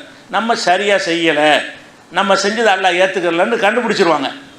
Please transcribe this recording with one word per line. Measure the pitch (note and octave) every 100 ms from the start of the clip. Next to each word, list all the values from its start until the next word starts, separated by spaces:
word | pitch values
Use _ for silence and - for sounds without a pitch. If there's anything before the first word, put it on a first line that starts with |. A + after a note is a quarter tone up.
| - - -
நம்ம | F#3+ A3
சரியா | A3+ - F#3 G3+ G3
செய்யல, | G3 E3+ E3 D3 D3+ C#3+ - - - - -
நம்ம | E3 G3+
செஞ்சது | F#3+ G3+ A3 A3
அல்லாஹ் | F#3+ F#3+ F3 F#3+
ஏத்துக்கறலன்னு | F#3+ F3 E3 G#3 A#3
கண்டுபிடிச்சிருவாங்க. | G3 A#3 A3+ - F3+ D3 C3+ - -